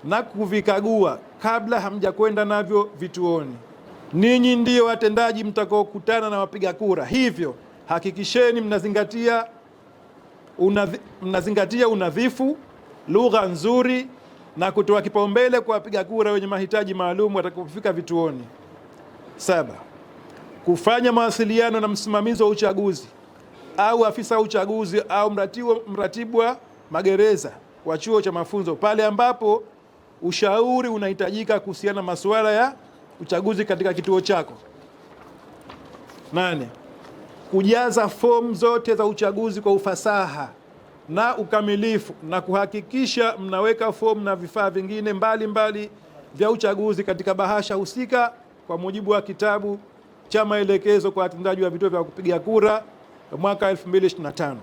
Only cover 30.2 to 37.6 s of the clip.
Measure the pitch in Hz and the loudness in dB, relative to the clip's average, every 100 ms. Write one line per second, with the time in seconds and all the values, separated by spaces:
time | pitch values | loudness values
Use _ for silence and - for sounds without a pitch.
30.2 | 170 170 202 202 240 254 247 214 202 196 | -6 0 2 2 2 0 -2 -2 -4 -2
31.2 | 185 208 220 208 202 180 202 196 180 175 | -4 -4 -2 -2 -2 -6 -4 -4 -6 -4
32.2 | 196 220 214 214 254 269 - - - - | 0 2 2 2 0 -2 -20 -20 -20 -18
33.2 | 165 175 196 202 214 180 190 170 175 185 | -4 -2 0 -2 -2 -2 -2 -2 2 0
34.2 | 185 185 151 120 - - - - - - | 2 -2 -2 -14 -20 -20 -20 -20 -20 -20
35.2 | - - - - - - - - - - | -20 -20 -20 -20 -20 -20 -20 -20 -20 -20
36.2 | - 160 185 160 120 - - - - - | -6 -2 -2 -2 -8 -14 -20 -20 -20 -20
37.2 | - - - 190 | -20 -20 -2 2